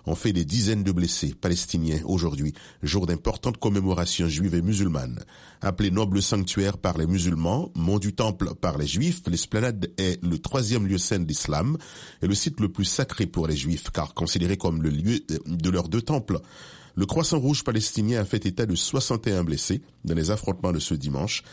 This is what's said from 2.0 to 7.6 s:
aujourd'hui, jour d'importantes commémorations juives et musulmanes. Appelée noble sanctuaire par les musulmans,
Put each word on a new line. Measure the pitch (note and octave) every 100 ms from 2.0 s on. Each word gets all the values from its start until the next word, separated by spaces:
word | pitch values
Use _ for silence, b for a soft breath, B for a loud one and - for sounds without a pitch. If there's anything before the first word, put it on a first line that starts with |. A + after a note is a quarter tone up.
| -
aujourd'hui, | F#2 E2+ C#2+ D2+ - B B
jour | D2+ F#2+ F2
d'importantes | E2+ - - B2 A2
commémorations | G#2+ G2+ F#2+ F2+ F2 - E2+
juives | D2+ F#2+
et | E2+
musulmanes. | F2 G2+ F#2+ D2+ B1+ A1+ - B B B
Appelée | G2 F2+ G#2
noble | F#2+ G#2 G2
sanctuaire | F#2+ G#2 F#2 - G2 G2
par | F#2 D#2+
les | D#2+
musulmans, | F#2 E2+ D#2+ E2 A#2+